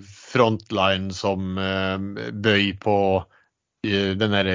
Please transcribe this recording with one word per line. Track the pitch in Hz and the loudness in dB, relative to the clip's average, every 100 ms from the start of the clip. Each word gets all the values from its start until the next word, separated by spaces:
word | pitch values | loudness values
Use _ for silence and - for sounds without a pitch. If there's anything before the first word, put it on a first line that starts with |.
Frontline | 98 101 - 123 113 110 - 104 95 95 95 | -12 -20 -4 2 4 2 -4 0 2 0 -2
som, | 92 101 95 95 95 | -4 -2 -2 -4 -4
eh, | 95 95 95 98 98 104 113 | -2 -2 -2 -4 -6 -8 -10
bøy | 110 107 101 101 95 | -2 2 2 2 -2
på, | 110 101 98 95 - _ _ _ _ _ 110 | -2 0 2 0 -2 _ _ _ _ _ -2
eh, | 98 98 95 | 0 0 0
den | 107 | 2
der | 101 95 | 2 2